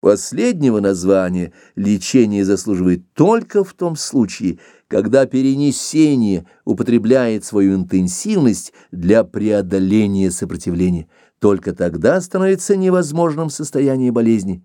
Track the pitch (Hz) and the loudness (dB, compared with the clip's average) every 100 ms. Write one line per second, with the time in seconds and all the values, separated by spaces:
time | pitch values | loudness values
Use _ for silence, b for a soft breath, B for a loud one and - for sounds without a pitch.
0 | - 101 - 123 233 190 139 107 101 95 | 2 0 -2 -2 -2 2 2 2 0 0
1 | 90 98 92 90 85 b b - 101 104 | 2 2 2 -4 -6 b b -6 -2 -2
2 | 90 135 110 101 98 98 - 95 90 90 | 0 2 2 2 0 0 -2 0 0 0
3 | - - 165 233 226 208 185 - 175 156 | -4 0 2 2 0 -2 -2 -4 -8 -6
4 | - 147 104 - 98 87 b b _ 101 | -4 -2 -2 -2 -6 -6 b b _ -2
5 | 107 127 131 127 135 135 143 - - 151 | 2 2 2 0 0 0 0 -2 -4 2
6 | 156 139 110 92 - b - 104 104 120 | 2 4 2 0 -4 b -6 -4 2 0
7 | 110 131 123 110 - 104 98 95 90 92 | 2 2 2 -4 -4 0 2 2 0 0
8 | 92 90 208 214 135 95 - b b 90 | -2 -4 -4 0 2 0 -6 b b -6
9 | 87 110 104 107 107 104 92 95 95 107 | 2 2 2 -2 0 0 0 -2 0 2
10 | 104 98 95 90 87 87 - 87 90 87 | 2 0 -2 -2 -8 -8 -6 -2 0 -2
11 | 80 b b _ 107 98 92 87 87 85 | -6 b b _ 0 0 -2 -4 -4 0
12 | 104 180 180 190 190 190 - 196 185 185 | 0 0 -2 -2 0 -2 0 0 2 0
13 | 160 156 170 151 160 - 151 147 139 131 | 0 -2 -2 -2 -6 -8 -6 -2 0 0
14 | 127 120 117 113 95 92 | 0 0 2 0 -2 -8